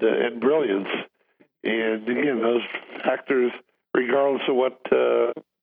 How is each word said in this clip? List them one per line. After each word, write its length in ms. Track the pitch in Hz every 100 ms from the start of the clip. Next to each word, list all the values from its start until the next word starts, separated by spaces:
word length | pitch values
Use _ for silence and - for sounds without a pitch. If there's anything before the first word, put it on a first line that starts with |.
uh, 60 | 113
and 320 | 120 120 117
brilliance. 480 | 120 156 127 98 95 107 - _ _ _ _ _
And 460 | - 110 110 110 110
again, 320 | 123 147 120
those 220 | 117 120 110 - - -
factors, 480 | - 131 - 135 123 - _ _ _
regardless 480 | 131 123 139 139 135 -
of 60 | 127
what, 240 | 131 - -
uh, 420 | 127 123 120 120 - - _